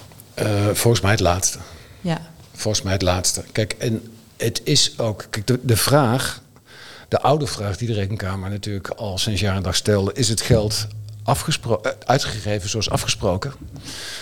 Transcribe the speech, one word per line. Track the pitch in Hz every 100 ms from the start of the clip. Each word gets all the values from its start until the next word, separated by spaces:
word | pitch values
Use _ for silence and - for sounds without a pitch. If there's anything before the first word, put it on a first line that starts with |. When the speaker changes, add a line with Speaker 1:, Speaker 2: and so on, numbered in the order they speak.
| - - -
Speaker 1:
eh, | - 107 101 104
volgens | 98 117 120
mij | 98
het | 107
laatste. | 85 92 - - - - - -
Speaker 2:
Ja. | 175 160 - - -
Speaker 1:
Volgens | - 110 101
mij | 95
het | 85
laatste. | 87 92 - - -
Kijk, | - 107 -
en | 120 110 - - - -
het | 117 -
is | - 147 - -
ook, | 113 104 -
kijk, | 110 104
de, | 127
de | 135 107
vraag, | - 147 120 127 - - - - - - - - -
de | -
oude | 117 151 127
vraag | - 101 95
die | 117
de |
Rekenkamer | 104 98 104 92 98 95
natuurlijk | 101 104 98 -
al | - 107 92
sinds | - 95
jaar | 101 95
en |
dag | 92 -
stelde: | - 104 98
is | - 113
het | 110
geld | - 117 104 - - - - -
afgespro-, | - 139 - - 120 107
eh, | 127 - -
uitgegeven | 127 - 117 104 104 101
zoals | 113 101
afgesproken? | - - - 101 90 139 - - - - - - -